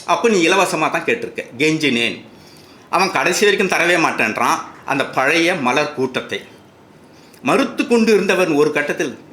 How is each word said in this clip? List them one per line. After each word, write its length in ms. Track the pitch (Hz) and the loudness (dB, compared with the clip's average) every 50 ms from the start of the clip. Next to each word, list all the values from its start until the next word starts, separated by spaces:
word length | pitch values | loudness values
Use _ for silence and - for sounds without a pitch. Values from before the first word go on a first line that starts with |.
| - | -4
அப்ப 240 | - 175 - 233 233 | -2 0 0 2 2
நீ 180 | 214 180 160 | 2 2 2
இலவசமா 440 | 165 190 196 180 - 175 156 156 139 | 4 4 2 2 0 0 -2 -2 -2
தான் 140 | 165 165 156 | -2 -2 -2
கேட்டிருக்க. 400 | - 117 - 117 - - - - - - 117 | -2 -2 -2 -4 -8 -10 -10 -12 -10 -4 -2
"கெஞ்சினேன்." 640 | 151 156 160 151 - - 120 117 117 107 87 - - - - - - - - - - - - - - - | 0 0 2 0 0 0 0 0 0 -2 -4 -8 -14 -20 -20 -20 -20 -20 -20 -20 -20 -20 -20 -20 -8 -4
அவன் 200 | - 175 190 185 | -2 0 0 0
கடைசி 340 | - 135 139 175 175 170 202 | 0 0 0 0 0 2 2
வரைக்கும் 360 | 208 196 196 196 175 175 156 | 2 2 2 0 0 0 0
தரவே 260 | 170 175 175 165 156 | 2 2 2 2 2
மாட்டேன்றான். 520 | 131 117 - 123 107 104 104 120 139 156 151 - - - - - | 0 0 0 -2 -2 0 0 0 0 0 -2 -4 -10 -18 -12 -8
அந்த 220 | - 139 135 127 | -4 -4 -4 -4
பழைய 480 | - - 143 131 139 165 170 165 170 190 | -2 -2 -2 0 2 2 2 2 0 0
மலர் 400 | 160 127 123 127 151 147 143 - | 0 -2 0 0 0 0 -2 -2
கூட்டத்தை 460 | 127 131 123 - 120 - - - 98 - - - - - - - - - - - - - - - - - - - - | -4 -4 -4 -4 -6 -6 -6 -8 -10 -10 -14 -20 -20 -20 -20 -20 -20 -20 -20 -20 -20 -20 -20 -20 -20 -20 -20 -18 -6
மறுத்து 440 | - 135 170 233 269 240 - - 285 | 0 0 2 2 0 0 -4 -6 -2
கொண்டு 260 | - 240 233 220 226 214 | 0 2 2 4 4 4
இருந்தவன் 380 | 190 190 - 185 180 185 165 | 4 2 2 0 2 0 2
ஒரு 200 | 151 143 151 151 | 2 2 2 2
கட்டத்தில், 460 | 143 147 147 - 175 - 165 127 110 - - - | 0 -2 -2 -2 -4 -4 -6 -6 -8 -12 -18 -14